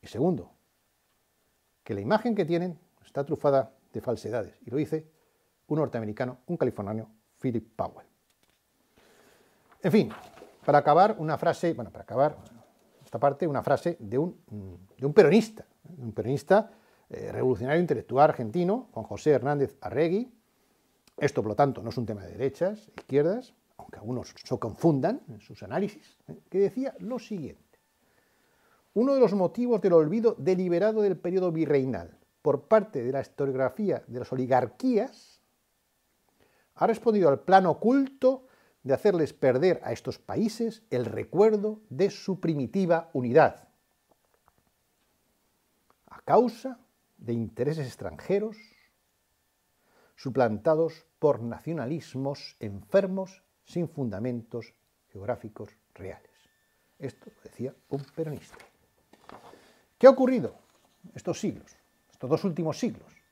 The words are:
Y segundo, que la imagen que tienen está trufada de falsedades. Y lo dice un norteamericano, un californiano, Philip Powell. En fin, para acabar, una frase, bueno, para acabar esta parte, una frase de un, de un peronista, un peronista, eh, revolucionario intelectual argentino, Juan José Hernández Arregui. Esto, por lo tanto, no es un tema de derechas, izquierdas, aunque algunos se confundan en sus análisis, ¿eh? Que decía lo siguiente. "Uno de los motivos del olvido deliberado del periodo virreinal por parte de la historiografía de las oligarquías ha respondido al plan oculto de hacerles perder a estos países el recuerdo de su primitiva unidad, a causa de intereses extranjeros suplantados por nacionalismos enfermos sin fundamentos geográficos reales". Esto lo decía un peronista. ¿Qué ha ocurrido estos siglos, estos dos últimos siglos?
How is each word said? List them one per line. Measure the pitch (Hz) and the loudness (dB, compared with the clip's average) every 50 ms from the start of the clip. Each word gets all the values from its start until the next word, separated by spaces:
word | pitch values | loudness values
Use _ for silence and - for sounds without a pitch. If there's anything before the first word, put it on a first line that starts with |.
Y | - | -20
segundo, | - - 107 139 185 180 117 85 - _ _ _ _ _ _ _ _ _ _ _ _ _ _ _ _ _ _ _ _ _ _ _ _ _ _ _ | -14 -6 -2 -2 -2 -2 -4 -8 -14 _ _ _ _ _ _ _ _ _ _ _ _ _ _ _ _ _ _ _ _ _ _ _ _ _ _ _
que | - 113 | -8 -8
la | 101 | -6
imagen | 98 117 175 - 226 240 226 | -2 -2 -2 0 0 -2 -2
que | 208 175 | -2 -2
tienen | 151 170 170 175 185 165 - _ _ _ _ _ | -2 -2 -2 -2 -4 -8 -12 _ _ _ _ _
está | _ _ 139 143 | _ _ -8 -4
trufada | 143 160 - - 147 139 135 131 - _ _ _ _ _ | -4 -6 0 0 2 2 2 0 -2 _ _ _ _ _
de | 117 | -10
falsedades. | - - 117 104 - - 110 120 101 87 - _ - | -6 -6 -6 -6 -6 -6 -6 -6 -6 -8 -14 _ -14
Y | - | -8
lo | 110 143 | -4 -4
dice | 151 135 - 156 156 _ _ _ _ _ _ _ _ _ _ _ _ | -4 -4 -6 -8 -8 _ _ _ _ _ _ _ _ _ _ _ _
un | _ 156 156 | _ -2 -2
norteamericano, | 151 120 - 120 110 104 104 - 135 123 123 - _ | -2 -2 -4 -6 -6 -6 -6 -6 -6 -6 -6 -12 _
un | - 175 | -10 -4
californiano, | 160 - 127 - - 101 98 107 110 113 - _ _ _ _ _ _ | -2 -2 -2 -2 -4 -8 -6 -6 -8 -10 -12 _ _ _ _ _ _
Philip | - 135 113 113 107 _ _ | -6 -4 -4 -4 -8 _ _
Powell. | - 85 80 - - - _ _ _ _ _ _ _ _ _ _ _ _ _ _ _ _ _ _ _ _ _ _ _ _ _ _ _ _ _ _ _ _ _ _ _ - | -8 -8 -8 -8 -14 -20 _ _ _ _ _ _ _ _ _ _ _ _ _ _ _ _ _ _ _ _ _ _ _ _ _ _ _ _ _ _ _ _ _ _ _ -2
En | 185 165 | 2 4
fin, | 220 160 110 - - - - - - - - _ _ - | 4 2 2 -4 -14 -20 -20 -20 -20 -20 -20 _ _ 0
para | - 143 147 | 4 4 4
acabar, | 147 151 147 165 190 214 214 - | 6 6 6 6 6 6 4 -2
una | 160 156 151 | -4 -4 -2
frase, | - - 175 - - - 170 160 | 0 0 -2 -2 0 -2 -2 -2
bueno, | 113 117 92 - | -2 -8 -12 -12
para | - 113 | -18 -14
acabar | - 110 123 139 151 151 - - - - - - _ _ _ _ _ _ _ - | -6 0 2 2 2 0 -4 -20 -20 -20 -20 -20 _ _ _ _ _ _ _ -20
esta | - - 113 | -14 -6 0
parte, | 147 143 139 - 185 | 0 0 0 0 -2
una | 165 139 127 104 | -2 -2 -2 0
frase | - 143 120 - 175 170 - | 2 0 2 2 -4 -4 -4
de | 117 98 107 | -8 -4 -2
un, | 131 156 180 - - _ _ 110 104 95 95 87 87 - _ _ | -2 -2 -2 -6 -12 _ _ -14 -14 -12 -14 -16 -18 -20 _ _
de | _ 127 | _ -4
un | 139 147 | 4 6
peronista, | - 185 143 175 226 233 - - - - _ _ _ _ - 175 156 | 8 8 8 8 4 4 2 -8 -18 -20 _ _ _ _ -20 -18 -12
un | 123 113 104 | -12 -10 -8
peronista, | - - 113 139 135 - - 190 208 220 214 - _ _ _ _ _ _ _ | -6 -4 -4 -4 -4 2 4 4 4 4 2 -12 _ _ _ _ _ _ _
eh, | - - 107 101 | -14 -12 -10 -8
revolucionario | 107 110 123 127 123 92 117 131 151 170 | -6 -2 0 0 0 0 0 0 0 0
intelectual | 180 160 147 113 - - 123 135 147 156 | 2 0 0 -4 -4 -2 4 4 4 4
argentino, | 151 - 120 107 107 180 175 175 202 254 262 _ | 4 0 -6 -4 -2 -2 0 0 -2 -2 -4 _
Juan | _ 117 107 | _ -12 -10
José | - 104 98 - 151 | -10 -12 -2 2 2
Hernández | 147 131 120 139 147 143 139 - - _ | 2 4 2 0 0 0 -2 -4 -4 _
Arregui. | - 90 90 123 160 170 175 202 247 254 - _ _ _ _ _ _ _ _ _ _ _ _ _ _ _ _ | -12 -8 -2 -2 0 0 0 -2 -4 -6 -14 _ _ _ _ _ _ _ _ _ _ _ _ _ _ _ _
Esto, | - - 131 - - | -4 -4 -2 -2 -2
por | 107 110 | -4 -4
lo | 107 | 0
tanto, | - - 139 123 - | 2 0 0 0 -4
no | 98 117 | -8 -8
es | 104 | -6
un | - 120 | -6 -6
tema | 104 110 101 92 | -6 -8 -10 -10
de | 85 85 | -16 -8
derechas, | - 127 139 135 - 170 185 214 214 - _ _ | -4 -4 -4 -2 -2 -4 -4 -4 -6 -16 _ _
izquierdas, | - - _ 131 139 147 165 196 247 254 - _ _ _ _ _ | -20 -12 _ 0 2 2 2 0 -2 -6 -12 _ _ _ _ _
aunque | _ - - - - | _ -20 -20 -20 -16
algunos | - 110 127 120 - - - - - | -10 -8 -8 -8 -8 -12 -18 -20 -8
se | - 135 120 | -6 -6 -6
confundan | - 113 92 - - 170 156 135 131 175 233 294 - - | -4 -8 -8 2 2 4 4 4 0 -2 -2 -4 -8 -16
en | 120 104 | -20 -20
sus | - - 113 - 104 | -20 -20 -20 -18 -14
análisis, | 98 123 165 202 202 208 - _ - _ _ _ | -8 -4 -4 -4 -4 -6 -12 _ -20 _ _ _
¿eh? | - - - _ _ | -20 -20 -20 _ _
Que | - 185 | 0 0
decía | 202 196 196 254 262 269 - - | 0 0 0 -4 -6 -6 -8 -10
lo | 180 202 254 240 | -10 -10 -10 -10
siguiente. | - - 220 185 147 113 - _ _ _ _ _ _ _ _ _ _ _ _ _ _ _ _ _ _ _ _ _ _ _ _ _ _ _ _ | -8 -10 -10 -8 -8 -10 -14 _ _ _ _ _ _ _ _ _ _ _ _ _ _ _ _ _ _ _ _ _ _ _ _ _ _ _ _
"Uno | 202 233 277 277 | 0 2 2 4
de | 269 | 4
los | 254 196 190 | 4 4 4
motivos | 202 185 170 180 - 247 247 240 202 | 2 0 -2 -2 -2 -2 0 0 0
del | 170 196 175 | 2 6 6
olvido | 165 156 151 175 233 220 233 214 | 6 6 4 0 0 0 0 0
deliberado | - - - 185 180 185 180 170 170 196 214 220 220 | 0 0 0 0 0 0 0 0 2 2 0 0 2
del | 208 202 185 | 0 0 -2
periodo | 151 - 175 180 190 185 180 160 | -2 -4 -4 -2 0 0 0 0
virreinal | 160 160 139 151 139 131 135 120 90 85 87 - _ _ _ _ _ _ | -2 0 2 2 2 2 0 -4 -6 -8 -12 -20 _ _ _ _ _ _
por | 151 139 135 - | 0 0 0 2
parte | _ 214 220 202 220 - 139 117 | _ 2 2 2 0 -6 -6 -4
de | 120 131 | -4 -4
la | 139 | -4
historiografía | - - _ - 143 139 131 131 131 127 - - 214 196 160 - - - | -6 -8 _ -6 -4 -4 -2 0 -2 -2 -2 -4 -4 -2 -2 -4 -6 -10
de | 117 123 | -10 -10
las | 123 - - | -8 -8 -4
oligarquías | 131 131 123 131 127 - 110 - _ - 262 247 202 226 269 - - - _ _ _ _ _ _ _ _ _ _ _ _ _ _ _ _ _ _ _ _ _ _ _ _ _ _ _ _ _ _ | -4 0 2 2 2 2 0 -8 _ -2 0 0 0 0 -2 -8 -18 -20 _ _ _ _ _ _ _ _ _ _ _ _ _ _ _ _ _ _ _ _ _ _ _ _ _ _ _ _ _ _
ha | - - 220 | 0 0 0
respondido | 226 220 - 240 214 208 185 156 | 0 2 0 2 2 6 6 4
al | 139 131 | 4 4
plan | - - 185 190 190 | 2 6 6 6 6
oculto | 175 147 - - 220 262 277 269 262 - - - 254 269 262 - - _ _ _ _ _ _ _ | 6 0 2 2 2 4 4 2 0 -4 0 2 2 2 2 -8 -20 _ _ _ _ _ _ _
de | 127 135 | -2 -2
hacerles | 127 - 208 185 175 156 135 - | 2 2 2 2 2 0 -2 -2
perder | _ - 135 127 131 151 185 175 - - | _ 2 2 4 4 4 2 2 0 -2
a | - 117 | -8 -8
estos | - - 135 - - | -6 -6 -10 -10 -10
países | _ - 90 131 208 226 - - 233 226 214 - _ _ | _ -8 -4 -2 -2 -2 -2 -4 -6 -6 -6 -10 _ _
el | - 123 127 | -4 -2 -2
recuerdo | 107 104 104 107 - - 165 208 220 214 208 196 214 214 214 _ _ | -2 -4 -8 -8 -4 2 4 4 4 4 2 -2 -4 -6 -8 _ _
de | 127 135 185 196 | -2 -2 -2 -2
su | 202 - - - 190 - | -2 -6 -8 -8 -8 -4
primitiva | - 165 160 147 131 113 - 196 190 170 170 165 165 - - | -2 -2 -2 -2 -4 -4 -2 -2 2 2 2 0 0 -4 -6
unidad, | 143 123 120 117 156 147 117 - - - _ _ _ _ _ _ _ _ _ _ _ _ _ _ _ _ _ _ _ _ _ _ _ _ _ _ _ _ _ _ _ _ _ _ _ _ _ _ _ _ _ _ _ _ _ _ _ _ | -4 -2 4 6 6 6 6 4 -4 -20 _ _ _ _ _ _ _ _ _ _ _ _ _ _ _ _ _ _ _ _ _ _ _ _ _ _ _ _ _ _ _ _ _ _ _ _ _ _ _ _ _ _ _ _ _ _ _ _
a | _ - - _ | _ -20 -18 _
causa | - 147 196 247 240 - - - 262 247 - _ _ _ _ _ _ _ _ | 2 4 4 4 4 0 -6 -12 -12 -12 -12 _ _ _ _ _ _ _ _
de | - 113 117 | -8 -6 -4
intereses | 117 113 98 - - 123 143 160 160 143 | -4 -4 -6 -4 -4 -4 -2 -2 -4 -8
extranjeros | 123 - - 101 87 78 - - - 190 202 214 220 214 - - _ _ _ _ _ _ _ _ _ _ _ _ _ _ _ _ _ _ _ _ _ _ _ _ _ _ _ _ _ _ | -10 -10 -12 -12 -12 -12 -14 -4 -2 -2 -2 -2 -4 -10 -14 -20 _ _ _ _ _ _ _ _ _ _ _ _ _ _ _ _ _ _ _ _ _ _ _ _ _ _ _ _ _ _
suplantados | _ - 139 107 135 123 113 110 101 - 165 156 156 165 160 160 - _ _ _ _ | _ -10 -4 0 2 2 2 2 0 0 0 2 2 2 -2 -4 -10 _ _ _ _
por | - 151 139 110 | 2 2 2 2
nacionalismos | 117 117 113 - - 151 165 156 120 120 156 160 - - - 131 135 139 143 - - - - _ | -4 -10 -10 -10 -10 -8 -6 -6 -6 -6 -6 -8 -10 -10 -10 -8 -6 -6 -8 -10 -14 -20 -16 _
enfermos | - 107 98 98 - _ - 196 196 185 185 190 190 180 - _ _ _ _ _ _ | -12 -12 -12 -12 -14 _ 0 2 2 2 -4 -6 -8 -10 -14 _ _ _ _ _ _
sin | _ - 175 170 151 | _ -6 -6 -6 -6
fundamentos | - - 135 117 98 92 110 127 120 120 113 _ - 120 113 - _ _ _ _ _ _ _ _ | -6 -6 -6 -6 -6 -6 -6 -6 -6 -6 -10 _ -12 -12 -12 -14 _ _ _ _ _ _ _ _
geográficos | _ 101 95 107 120 113 - 110 107 - 110 101 _ _ _ _ _ | _ -14 -8 -8 -8 -8 -8 -18 -16 -16 -18 -18 _ _ _ _ _
reales". | - 104 92 87 - _ _ _ _ _ _ _ _ _ _ _ _ _ _ _ _ | -18 -16 -16 -16 -18 _ _ _ _ _ _ _ _ _ _ _ _ _ _ _ _
Esto | 143 131 - _ - - _ | -14 -14 -14 _ -20 -20 _
lo | _ _ | _ _
decía | - _ - 117 135 - _ _ _ | -20 _ -10 -10 -10 -10 _ _ _
un | - 139 139 - _ | -8 -8 -8 -10 _
peronista. | - 160 156 147 113 - - - - - _ _ _ _ _ _ _ _ _ - _ _ _ - - - - - - _ _ _ _ _ _ _ _ | -8 -8 -8 -8 -12 -14 -20 -20 -20 -20 _ _ _ _ _ _ _ _ _ -20 _ _ _ -20 -20 -20 -20 -20 -20 _ _ _ _ _ _ _ _
¿Qué | - | 10
ha | 262 | 10
ocurrido | 269 262 262 247 262 233 139 110 - - _ _ _ _ _ _ _ _ _ - - | 10 10 4 2 2 0 -2 -4 -8 -12 _ _ _ _ _ _ _ _ _ -20 -20
estos | - - - 165 - | -12 -8 -8 -6 -4
siglos, | - - - 95 - - _ _ _ _ _ _ _ _ _ | -4 -6 -6 -8 -16 -20 _ _ _ _ _ _ _ _ _
estos | _ - 123 | _ -4 -2
dos | 147 151 - | -2 0 0
últimos | 202 160 160 170 156 147 - | -4 -4 -2 -4 -4 -4 -4
siglos? | - 220 - - - - _ _ _ _ | -4 -6 -6 -8 -18 -20 _ _ _ _